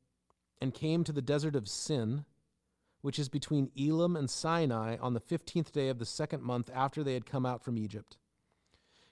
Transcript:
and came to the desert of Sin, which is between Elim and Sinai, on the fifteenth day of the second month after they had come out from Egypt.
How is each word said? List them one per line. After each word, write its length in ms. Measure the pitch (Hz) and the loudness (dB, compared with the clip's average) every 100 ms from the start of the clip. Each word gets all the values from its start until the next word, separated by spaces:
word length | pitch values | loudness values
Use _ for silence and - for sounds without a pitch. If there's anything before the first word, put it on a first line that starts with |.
| _ _ _ _ _ - | _ _ _ _ _ -6
and 120 | 131 | -4
came 300 | - 156 170 | -2 2 2
to 100 | 165 | 2
the 80 | 147 | 0
desert 360 | 127 147 156 143 | 2 2 2 0
of 120 | 101 | 0
Sin, 560 | - - 147 110 139 147 _ _ _ _ _ _ _ | -4 -2 0 2 0 -4 _ _ _ _ _ _ _
which 180 | 139 139 | -4 -2
is 100 | 139 | -2
between 440 | 143 - 151 135 | -2 0 2 2
Elim 400 | - 143 160 175 | 0 2 4 4
and 160 | 170 135 | 2 -2
Sinai, 680 | - 160 170 151 113 110 117 | -2 0 2 2 2 0 -2
on 160 | 127 | 0
the 60 | 120 | -2
fifteenth 520 | - 170 - 170 156 | -2 -4 -2 -2 -2
day 160 | 147 135 | 0 0
of 100 | 123 | 0
the 80 | 113 | -4
second 360 | - 151 151 | -4 -4 -4
month 280 | 123 123 120 | -2 -2 -2
after 320 | 131 131 156 | 0 0 0
they 120 | 143 | -2
had 120 | 127 113 | -2 -2
come 180 | 139 | -2
out 160 | 127 123 | -2 -2
from 160 | - 117 | -4 -4
Egypt. 400 | 107 101 - - _ _ _ _ _ _ _ _ _ | -4 -8 -14 -20 _ _ _ _ _ _ _ _ _